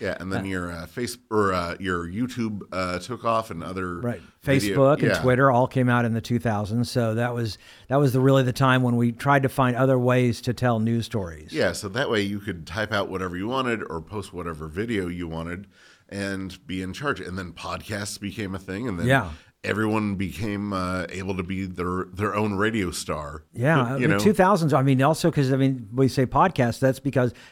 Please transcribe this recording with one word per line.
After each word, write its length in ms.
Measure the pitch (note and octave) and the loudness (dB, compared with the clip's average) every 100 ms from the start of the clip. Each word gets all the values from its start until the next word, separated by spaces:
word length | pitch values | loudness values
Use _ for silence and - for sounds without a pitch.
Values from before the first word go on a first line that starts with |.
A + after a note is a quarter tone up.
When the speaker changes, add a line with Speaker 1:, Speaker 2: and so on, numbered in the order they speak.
Speaker 1:
Yeah, 160 | G2 - | -6 -6
and 140 | F#2 | -6
then 100 | F#2+ | -6
Speaker 2:
Uh, 60 | F#2+ | -4
Speaker 1:
your, 240 | F#2 F2 | -6 -6
uh, 140 | E2+ E2 | -10 -10
face-, 320 | B2 A#2+ - - | -8 -8 -8 -2
or, 220 | G#2+ G2 | 2 2
uh, 240 | F2+ F2 E2+ | 2 -2 -4
your 260 | F#2 F2+ E2+ | -2 -2 -2
YouTube, 540 | G2+ B2 B2 A2+ G2+ - | -4 -4 -4 -4 -6 -8
uh, 260 | F#2 F#2 F2+ | -4 -4 -4
took 260 | - A#2 | -8 -6
off 280 | A#2 A2+ A2 | -2 0 -2
and 100 | E2 | -8
other 380 | D#2+ F#2+ F2+ F2 | -8 -6 -6 -4
Speaker 2:
Right. 200 | A#2+ F#2+ - _ | -6 -6 -12 _
Speaker 1:
video 340 | C#3+ C3+ G2+ C#3 | 0 2 2 4
Speaker 2:
Facebook 180 | C3+ | 4
and 80 | D3 D3 | 4 2
Speaker 1:
Yeah. 140 | F2 | 2
Speaker 2:
Twitter 300 | B2+ B2 C#3 | 2 4 4
all 160 | A#2+ B2+ | 4 2
came 200 | C3 B2 | 2 2
out 160 | A#2+ | 2
in 100 | A#2 | 2
the 60 | A2+ | -2
two 200 | - A#2 | 0 0
thousands. 500 | A#2 G#2 G#2 A#2 A#2 | 0 -2 -2 -2 0
So 240 | B2+ A2+ | 0 0
that 180 | A2+ A#2+ | 0 -2
was, 240 | A#2+ A2+ - - - - | -2 -4 -6 -16 -14 0
that 140 | C#3 | 4
was 120 | C#3 | 4
the, 60 | B2+ | 6
really 220 | C3+ C3+ | 6 6
the 100 | B2 | 4
time 300 | A#2+ C3 B2+ | 2 4 4
when 140 | B2 A#2+ | 4 4
we 160 | A#2+ | 2
tried 320 | A2+ C#3 C#3+ | 2 2 4
to 40 | C3 | 4
find 280 | - B2+ A#2+ | 2 2 4
other 240 | C3+ B2+ | 4 4
ways 400 | B2 B2+ B2 A2+ | 4 4 4 0
to 100 | B2 | -4
tell 280 | G#2 B2 A2+ | 0 2 2
news 260 | A2+ A#2 G#2+ | 2 0 -2
stories. 460 | A2 F2 D2+ D#2+ | -4 -6 -10 -8
Speaker 1:
Yeah, 180 | D3 F#2+ | 0 0
so 180 | E2+ G#2 | 0 -4
that 200 | A2+ C#3+ | -2 0
way 120 | G#2+ | 0
you 180 | G2+ G2+ | 0 -4
could 260 | G2+ E2+ D2+ | -6 -8 -8
type 260 | G#2+ G#2+ | -6 -2
out 160 | G#2 F#2+ | -2 -2
whatever 280 | F#2 F#2 F2 | -4 -6 -4
you 100 | G#2+ | -4
wanted 380 | C3 B2 A2 - | -2 0 -2 -4
or 120 | D#2+ | -8
post 320 | D#2 G#2 - | -8 -10 -10
whatever 340 | F2 E2+ D2+ D#2 | -8 -8 -8 -8
video 400 | E2+ A#2 G#2 F2 | -6 -2 -2 -2
you 220 | F2 E2 | -6 -6
wanted 400 | E2 E2 F2+ G2+ _ - _ - | -6 -8 -10 -14 _ -20 _ -12
and 500 | G2+ G2 F#2+ F#2+ - - | -8 -6 -6 -8 -12 -8
be 160 | F#2 | -6
in 100 | F#2 | -6
charge. 280 | F2+ C#3+ F#2+ | -6 -6 -6
And 180 | F2+ F#2 | -6 -8
then 140 | E2+ | -10
podcasts 640 | - F#2 F2+ - G2+ - - | -10 -10 -8 -8 -8 -8 -8
became 380 | G2+ G#2 F#2+ F#2+ | -8 -6 -6 -6
a 20 | |
thing, 300 | F#2+ G2 B2+ | -8 -8 -6
and 100 | F2 | -2
then 80 | A#2 | 2
Speaker 2:
Yeah. 240 | C3+ F2 D#2 _ _ | 2 0 -10 _ _
Speaker 1:
everyone 500 | G2 G2+ A2 A2 G#2 | -6 -2 0 0 0
became, 580 | F#2+ F#2 - A2 G2+ G2+ | -2 -6 -6 -6 -4 -4
uh, 320 | F#2+ F2+ F#2 E2+ | -4 -4 -4 -6
able 260 | F2+ F#2 F#2 | -8 -6 -6
to 60 | |
be 240 | F2 F#2+ F#2+ | -4 -4 -6
their, 400 | F2 F2 F#2 F#2 | -4 -4 -4 -4
their 200 | F#2 G#2 | -4 -2
own 200 | G2+ G#2+ | 0 0
radio 380 | F#2+ G#2+ A2 F2 | 0 0 0 -2
star. 500 | - - D2+ D2 D2+ - | -4 -6 -6 -6 -12 -12
Speaker 2:
Yeah, 440 | - C3+ D#3 A#2+ C3+ | -2 2 2 2 0
Speaker 1:
<laughs> 0 | |
You 60 | A#2+ | 2
Speaker 2:
the 80 | |
Speaker 1:
know? 40 | G2+ | 4
Speaker 2:
two 140 | G3+ | 4
thousands, 400 | G3+ F#3 F#3 D#3 | 4 4 4 4
I 100 | C#3 | 4
mean, 200 | C3+ C3 | 4 4
also 280 | C#3 D#3+ E3+ | 4 4 2
'cause, 200 | D3+ C3 | 2 2
I 40 | C3+ | 4
mean, 320 | C3+ C3 G#2 | 2 0 -4
we 140 | B2 C3 | 2 2
say 200 | C3+ B2 | 4 2
podcasts, 520 | C#3 F#3 - A#2+ - | 4 4 4 0 2
that's 220 | C3+ C3 | 2 2
because 340 | C#3+ B2+ B2 - - | 0 2 0 -2 -18